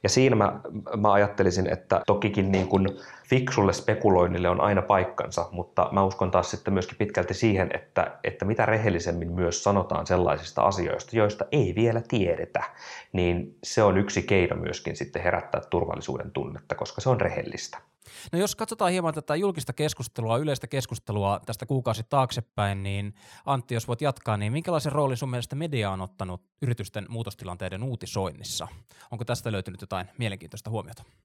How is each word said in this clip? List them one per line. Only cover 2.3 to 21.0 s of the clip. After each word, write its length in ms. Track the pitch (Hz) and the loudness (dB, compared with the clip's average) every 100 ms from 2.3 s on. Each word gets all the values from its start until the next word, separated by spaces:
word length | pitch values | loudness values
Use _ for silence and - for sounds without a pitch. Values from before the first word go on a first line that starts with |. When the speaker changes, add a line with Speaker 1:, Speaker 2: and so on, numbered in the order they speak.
| 101 95 | 2 2
Speaker 1:
niin 160 | 95 90 | 2 4
kuin 200 | 98 95 - - - - | 4 2 -2 -14 -20 0
fiksulle 440 | 131 127 - 98 | 2 2 2 4
spekuloinnille 760 | - - 107 107 92 87 90 87 | 2 0 2 6 6 6 4 2
on 120 | 90 | 4
aina 200 | 95 98 | 4 4
paikkansa, 680 | 90 98 90 - - - 87 | 4 2 2 -4 -4 -4 -4
mutta 380 | 90 87 - 90 | -6 -6 0 2
mä 120 | 98 | 4
uskon 280 | 98 - 92 | 2 2 0
taas 200 | 92 87 | 2 0
sitten 220 | 98 - | -4 -2
myöskin 240 | 98 90 - | -2 -2 -4
pitkälti 360 | 104 - 90 | -2 0 -2
siihen, 360 | 95 113 98 92 | 2 2 4 0
että, 460 | - - - - - | -2 -4 -2 -2 -2
että 220 | - - 95 | -6 -4 -2
mitä 200 | 110 107 | 0 2
rehellisemmin 680 | 110 110 87 87 85 85 | 2 2 0 -2 -4 -2
myös 320 | 87 90 - | 0 0 0
sanotaan 440 | - 101 92 78 82 | 2 2 2 -2 0
sellaisista 540 | 90 87 73 - - | 2 2 0 -4 2
asioista, 540 | 101 98 - - - 113 | 2 2 -2 -4 -2 2
joista 280 | 104 - - | 2 0 -2
ei 240 | 147 101 90 | 2 2 2
vielä 260 | 117 113 117 | 2 2 -2
tiedetä, 560 | 123 90 82 - - - - - - - | 0 2 0 -2 -4 -6 -10 -18 -16 -6
niin 440 | 90 87 87 - - | 0 2 0 -4 -12
se 200 | - - | -4 4
on 140 | 104 95 | 6 6
yksi 260 | 101 - | 2 -2
keino 320 | - 98 87 82 | 2 2 4 0
myöskin 400 | 80 80 - - | -4 -6 -8 -8
sitten 280 | - 85 | -6 -2
herättää 380 | 87 87 - 71 - | 0 0 -2 -4 -2
turvallisuuden 600 | 87 85 - - 65 - | -2 -2 -6 -6 -8 -6
tunnetta, 440 | - 65 - - - | -6 -6 -10 -8 -6
koska 260 | - - | -6 -4
se 80 | - | 0
on 120 | 117 | 2
rehellistä. 560 | 87 - - - - - _ _ - - - | 0 -2 -8 -10 -12 -14 _ _ -20 -20 -6
Speaker 2:
No 80 | 170 | -2
jos 160 | 202 - | -2 -4
katsotaan 360 | 220 226 190 | -8 -2 0
hieman 220 | 185 170 | 2 0
tätä 220 | 156 - 151 | -4 -2 0
julkista 380 | 202 175 - | 0 -2 -6
keskustelua, 640 | - 151 - 123 - 113 117 | -2 -2 -2 -8 -6 0 0
yleistä 300 | 151 139 - | 0 -4 -4
keskustelua 720 | 139 - 110 | -4 -4 -8